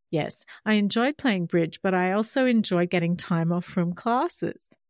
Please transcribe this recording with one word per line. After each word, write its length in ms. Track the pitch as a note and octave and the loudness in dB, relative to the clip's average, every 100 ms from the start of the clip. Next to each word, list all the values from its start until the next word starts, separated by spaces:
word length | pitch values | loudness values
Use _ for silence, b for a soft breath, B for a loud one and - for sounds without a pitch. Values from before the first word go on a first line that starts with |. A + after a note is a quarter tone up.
| _ | _
Yes, 360 | D#3+ - - B B G#3+ | -4 -4 -8 B B 0
I 100 | G#3+ | 2
enjoyed 420 | G3+ A3+ B3+ D4+ | 2 2 0 0
playing 300 | C4+ F#3+ E3+ | 0 0 0
bridge, 340 | F3 D#3+ - | 0 0 -2
but 100 | F#3+ | 0
I 200 | F#3 F#3 | 0 2
also 320 | G3+ A3 C4+ B3+ | 0 0 0 2
enjoyed 440 | A#3 G3+ F3+ F3 | 2 2 0 2
getting 280 | F3+ E3+ F3 | 0 0 -2
time 340 | - E3 E3 | 0 0 2
off 140 | F3 - | 0 -2
from 260 | - E3+ | -2 -2
classes. 800 | F3 A#3 A#3+ E4+ - F3 - - _ | -2 -2 0 -2 -4 -8 -8 -18 _